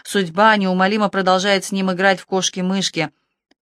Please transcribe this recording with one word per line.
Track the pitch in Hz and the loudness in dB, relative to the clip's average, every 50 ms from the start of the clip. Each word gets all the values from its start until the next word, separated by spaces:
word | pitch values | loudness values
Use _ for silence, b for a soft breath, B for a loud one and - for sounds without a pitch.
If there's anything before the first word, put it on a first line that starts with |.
| B | B
Судьба | - - 202 190 165 160 196 214 220 214 | -4 -2 -2 -2 -2 0 2 4 4 4
неумолимо | 208 190 185 180 185 185 190 214 214 208 196 | 4 2 0 0 2 0 0 0 0 -2 -2
продолжает | - 196 185 185 185 185 185 208 196 190 185 | -2 0 0 2 2 2 2 0 0 0 -2
с | - 196 | -4 -4
ним | 196 190 190 180 | -2 -2 -2 -2
играть | 170 190 196 190 180 | 0 2 0 0 0
в | - | -4
кошки-мышки. | - 190 185 175 - - 190 180 185 190 196 - - - 165 156 143 _ _ _ _ _ _ _ _ _ _ | -4 -4 -2 -2 -4 -4 -4 -4 -2 -2 -2 -4 -4 -4 -4 -6 -6 _ _ _ _ _ _ _ _ _ _